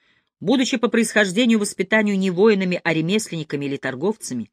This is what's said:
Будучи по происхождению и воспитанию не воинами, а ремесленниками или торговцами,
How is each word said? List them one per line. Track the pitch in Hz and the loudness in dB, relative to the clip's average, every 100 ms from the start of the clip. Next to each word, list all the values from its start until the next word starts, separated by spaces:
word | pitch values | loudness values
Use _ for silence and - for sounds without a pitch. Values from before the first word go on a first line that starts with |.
| _ _ _ - | _ _ _ -6
Будучи | 160 262 254 247 | 0 0 0 -2
по | 233 | 0
происхождению | 233 220 214 202 180 247 226 | 0 2 2 2 2 4 2
и | |
воспитанию | 202 - 185 220 208 196 | 0 -4 0 2 2 0
не | 190 | 0
воинами, | 175 220 196 185 175 | 4 4 4 0 -2
а | 170 | -2
ремесленниками | 160 160 220 - 165 151 143 139 | 0 0 -2 -2 -8 -6 -6 -6
или | 139 | -6
торговцами, | 131 127 139 - - 127 104 | -6 -4 -4 -4 -8 -8 -10